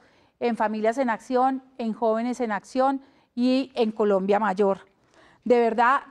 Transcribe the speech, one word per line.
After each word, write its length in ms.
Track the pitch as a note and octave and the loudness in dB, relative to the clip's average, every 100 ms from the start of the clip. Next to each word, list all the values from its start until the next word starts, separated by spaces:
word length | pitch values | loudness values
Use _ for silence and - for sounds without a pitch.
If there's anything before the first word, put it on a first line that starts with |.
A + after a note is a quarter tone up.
| _ _ _ _ | _ _ _ _
en 160 | A#3+ A3 | -4 -2
Familias 440 | A3 A3 G#3+ A#3 | -2 0 -2 0
en 100 | B3+ | -2
Acción, 540 | G#3+ - B3+ C4 C4 - _ | -4 -2 0 0 -2 -10 _
en 120 | A#3 | -6
Jóvenes 480 | G#3+ A3+ A3 A#3 A#3+ | -2 -2 -2 -2 -4
en 120 | A#3+ | -4
Acción 500 | G3+ - C4 C4 C4+ - _ _ | -6 -6 0 0 0 -8 _ _
y 380 | - B3 B3+ C4 | -2 0 0 -2
en 180 | - A3+ | -2 -2
Colombia 480 | G#3+ G#3+ G3 F#3+ G3+ | 0 0 0 2 0
Mayor. 460 | G#3+ F#3 G3+ F#3+ - _ _ _ - _ | 0 0 0 0 -6 _ _ _ -20 _
De 160 | - A#3+ | 0 2
verdad 420 | A#3 A3 A#3+ C#4 - | 2 2 2 2 -4